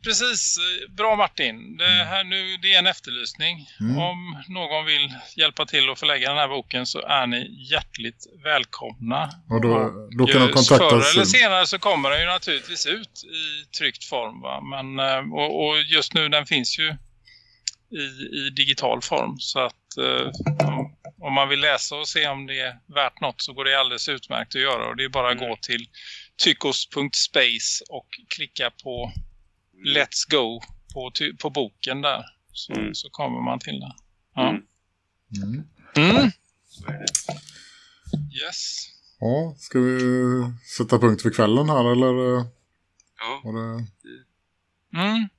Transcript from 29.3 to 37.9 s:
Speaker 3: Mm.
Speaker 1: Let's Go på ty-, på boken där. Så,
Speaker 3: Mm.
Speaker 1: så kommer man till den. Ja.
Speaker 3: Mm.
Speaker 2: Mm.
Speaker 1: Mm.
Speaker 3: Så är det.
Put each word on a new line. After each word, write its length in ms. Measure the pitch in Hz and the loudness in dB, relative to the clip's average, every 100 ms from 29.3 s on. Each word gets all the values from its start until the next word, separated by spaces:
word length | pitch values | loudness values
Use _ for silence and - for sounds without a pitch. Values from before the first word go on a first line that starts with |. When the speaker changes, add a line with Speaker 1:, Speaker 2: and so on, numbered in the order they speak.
| _ _ _ _ 92 95 | _ _ _ _ _ -2
Speaker 3:
Mm. 100 | 147 | 0
Speaker 1:
Let's 340 | 131 - - | 0 -4 0
Go 300 | 151 117 117 - - _ | 0 0 -4 -14 -20 _
på 160 | 139 127 | -12 -8
ty-, 180 | - 151 - | -6 -6 -6
på 140 | 156 | -6
boken 500 | 143 113 _ - 135 | -4 -4 _ -8 -4
där. 220 | 143 135 - _ _ | -2 -4 -8 _ _
Så, 200 | - - | -16 -10
Speaker 3:
Mm. 220 | 110 107 | -6 -6
Speaker 1:
så 160 | 104 - | -8 -14
kommer 300 | - 143 123 | -8 -6 -4
man 180 | 123 127 | -6 -6
till 220 | - 139 | -8 -12
den. 120 | 131 - _ _ _ | -12 -18 _ _ _
Ja. 140 | - 127 | -2 -2
Speaker 3:
Mm. 140 | - - _ _ _ _ _ _ 101 | -2 -10 _ _ _ _ _ _ -8
Speaker 2:
Mm. 220 | 101 127 156 _ - - 160 240 | -6 -6 -10 _ -2 4 6 8
Speaker 1:
Mm. 140 | 262 - _ _ _ | 4 2 _ _ _
Speaker 3:
Så 180 | - - | -16 -12
är 60 | |
det. 140 | 147 151 - - - - - - - _ | -6 -4 -4 -6 -12 -14 -20 -20 -20 _